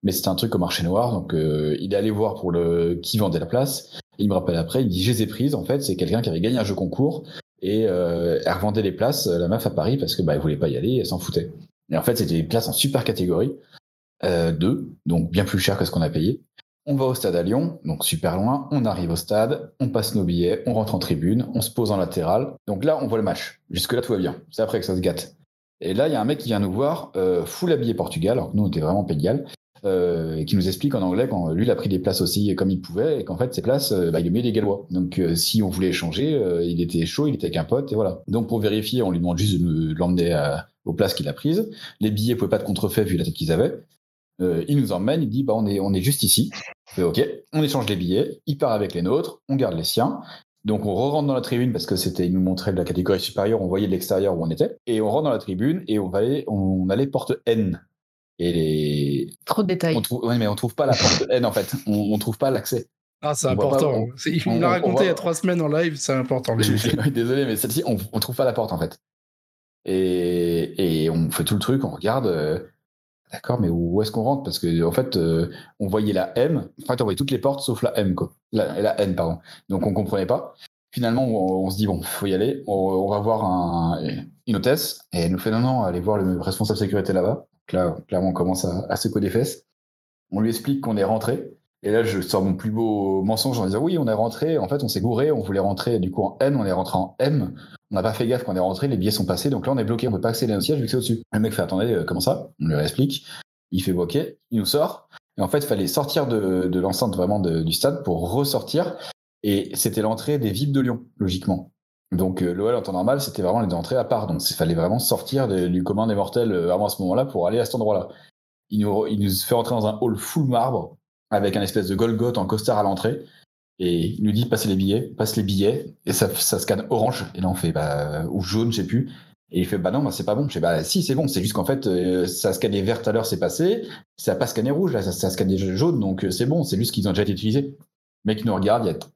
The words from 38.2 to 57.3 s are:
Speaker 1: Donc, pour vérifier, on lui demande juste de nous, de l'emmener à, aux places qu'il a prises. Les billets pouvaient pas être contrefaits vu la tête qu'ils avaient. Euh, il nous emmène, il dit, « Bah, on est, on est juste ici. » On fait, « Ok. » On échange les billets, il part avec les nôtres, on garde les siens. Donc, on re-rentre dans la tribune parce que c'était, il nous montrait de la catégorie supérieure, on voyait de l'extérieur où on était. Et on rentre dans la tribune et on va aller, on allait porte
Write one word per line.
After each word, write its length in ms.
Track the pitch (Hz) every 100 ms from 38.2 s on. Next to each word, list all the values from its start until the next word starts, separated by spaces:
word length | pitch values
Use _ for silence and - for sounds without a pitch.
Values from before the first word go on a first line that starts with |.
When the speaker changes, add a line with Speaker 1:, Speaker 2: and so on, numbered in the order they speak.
| -
Speaker 1:
Donc, 220 | 104 113
pour 100 | 117
vérifier, 440 | 104 104 107 127
on 80 | 104
lui 80 | 87
demande 180 | 87 85
juste 220 | 104 92
de 60 |
nous, 240 | 87 80 80
de 20 |
l'emmener 380 | 78 87 90 85
à, 340 | 82 73 73 - _ -
aux 80 |
places 180 | 82 98
qu'il 160 | - 76
a 60 |
prises. 340 | 76 143 175 220 - - -
Les 100 | 110
billets 260 | 104 110 120
pouvaient 120 | 104
pas 80 | 107
être 80 |
contrefaits 420 | - 92 104 - 107
vu 120 | 90
la 60 |
tête 100 | 85
qu'ils 180 | 80 80
avaient. 220 | 82 131 - - _ _ _ _ _
Euh, 240 | 90 85 82
il 100 | 143
nous 140 | 113
emmène, 300 | 92 101 160
il 60 | 135
dit, « 140 | 113
Bah, 100 | 135
on 120 | 110 107
est, 120 | 101
on 140 | 98
est 80 | 95
juste 220 | 95 143
ici. » 280 | 101 - - - - - _
On 20 |
fait, « 80 | -
Ok. » 260 | 87 82 - - -
On 100 | 151
échange 240 | 151 139 110
les 100 | 101
billets, 440 | 87 95 143 - -
il 100 | 143
part 160 | 139
avec 220 | 107 101
les 80 | 85
nôtres, 400 | 87 131 170 - _
on 60 | 135
garde 180 | 120
les 100 | 82
siens. 360 | 82 - - - - - _ _
Donc, 200 | - -
on 120 | - 185
re-rentre 320 | 131 151 143
dans 60 |
la 80 | 131
tribune 280 | 117 120 127
parce 160 | 110 -
que 80 |
c'était, 320 | 92 - - 87
il 60 |
nous 80 | 92
montrait 320 | 92 90 -
de 40 | 92
la 60 |
catégorie 380 | 87 87 90 95
supérieure, 420 | - - 98 110
on 60 | 92
voyait 180 | 95 104
de 60 |
l'extérieur 440 | 92 92 95 98 87
où 80 |
on 60 | 82
était. 260 | 80 - - -
Et 120 | 110
on 80 | 107
rentre 140 | 120
dans 80 | 156
la 80 | 110
tribune 460 | - 92 120 175 165
et 140 | 107
on 80 | 95
va 100 | 95
aller, 240 | 110 143 -
on 420 | 104 95 95 92
allait 160 | 101 139
porte 280 | 135 -